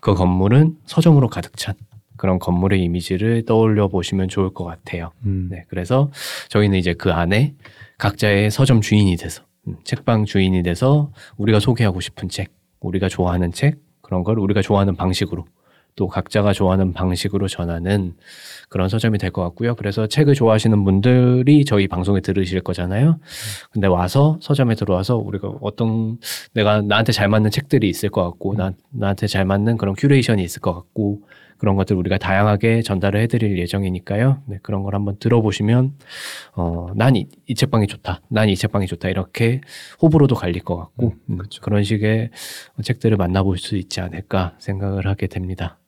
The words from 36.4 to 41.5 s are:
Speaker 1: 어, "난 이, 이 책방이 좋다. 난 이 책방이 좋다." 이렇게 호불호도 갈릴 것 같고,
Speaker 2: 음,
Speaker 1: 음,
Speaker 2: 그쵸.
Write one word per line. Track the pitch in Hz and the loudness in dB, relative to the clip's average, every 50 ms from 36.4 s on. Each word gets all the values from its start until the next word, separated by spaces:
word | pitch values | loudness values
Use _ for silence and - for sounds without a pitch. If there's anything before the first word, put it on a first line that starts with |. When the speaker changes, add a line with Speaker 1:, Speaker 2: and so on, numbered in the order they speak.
| - - _ | -18 -16 _
Speaker 1:
어, | - 87 85 85 85 87 90 92 | -6 -4 -4 -4 -6 -8 -8 -4
"난 | 101 110 131 135 | 0 2 2 2
이, | 107 - - - _ _ | 2 0 -4 -12 _ _
이 | _ 131 | _ -2
책방이 | - - - - 113 104 | -2 -2 0 2 0 0
좋다. | 98 - - _ - 90 - _ _ | 0 -2 -8 _ -8 -8 -8 _ _
난 | - 107 110 107 | 0 2 2 2
이 | 98 | 2
책방이 | 92 - 104 - 104 98 90 | 0 -2 -2 -2 -2 -4 -4
좋다." | - 82 - 92 | -6 -6 -6 -4
이렇게 | 92 95 90 - _ - 113 113 123 131 - - - - - - - _ | -4 -4 -6 -8 _ -2 0 0 0 -2 -6 -12 -20 -20 -20 -20 -6 _
호불호도 | - 165 151 160 143 135 120 | 2 4 6 6 4 4 2
갈릴 | 113 - 95 85 87 - | 0 -2 -4 -4 -4 -4
것 | - 90 | -6 -6
같고, | 85 85 - _ - 123 117 | -6 -6 -14 _ -4 -2 -2
Speaker 2:
음, | 104 - _ - 107 | -2 -4 _ -8 -8
Speaker 1:
음, | 95 | -8
Speaker 2:
그쵸. | 95 101 | -8 -12